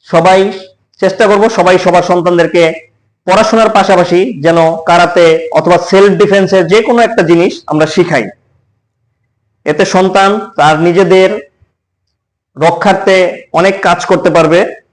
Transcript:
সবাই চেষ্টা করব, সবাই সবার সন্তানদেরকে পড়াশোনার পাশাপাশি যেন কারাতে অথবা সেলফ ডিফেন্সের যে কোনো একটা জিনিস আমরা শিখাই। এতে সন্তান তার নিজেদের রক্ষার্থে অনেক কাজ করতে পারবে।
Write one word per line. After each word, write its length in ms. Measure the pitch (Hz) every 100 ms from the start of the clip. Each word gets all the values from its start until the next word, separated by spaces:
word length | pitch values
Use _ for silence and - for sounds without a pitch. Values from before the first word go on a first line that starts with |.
সবাই 500 | - 165 180 190 196 - - _ _ _
চেষ্টা 280 | - 185 214
করব, 220 | 202 214
সবাই 280 | - 180 185
সবার 260 | 180 175
সন্তানদেরকে 680 | 175 175 175 175 165 175 165 160 _ _ _ _ -
পড়াশোনার 440 | 196 220 226 220
পাশাপাশি 720 | 208 190 180 175 180 185 175
যেন 340 | 156 165 160 160
কারাতে 720 | - 175 175 175 170 160 -
অথবা 260 | 156 160 170
সেলফ 420 | - 196 202 175
ডিফেন্সের 480 | 202 196 190 190 165
যে 140 | 208
কোনো 200 | 226 233
একটা 220 | 226 233
জিনিস 400 | 165 170 180 - -
আমরা 180 | 151 156
শিখাই। 440 | - 170 143 98 - _ _ _ _ _ _ _ _ _ _ _ _ 151
এতে 200 | 151 190
সন্তান 540 | 185 190 196 196 214 - -
তার 240 | 151 156
নিজেদের 720 | 170 175 175 185 190 214 - _ _ _ _ _ _ _ _ _ _ 135
রক্ষার্থে 920 | 160 170 208 185 - 190 175 - -
অনেক 280 | 160 190 190
কাজ 240 | 175 175 -
করতে 240 | 185 175
পারবে। 460 | 165 156 170 285 - _